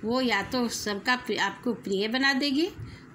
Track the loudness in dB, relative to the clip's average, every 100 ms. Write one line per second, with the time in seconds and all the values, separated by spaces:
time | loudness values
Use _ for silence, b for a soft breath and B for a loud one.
0 | 0 2 2 2 0 0 0 -2 -4 -2
1 | 0 0 0 0 0 -2 -4 -4 -2 0
2 | 2 2 2 4 2 2 0 -2 B B
3 | B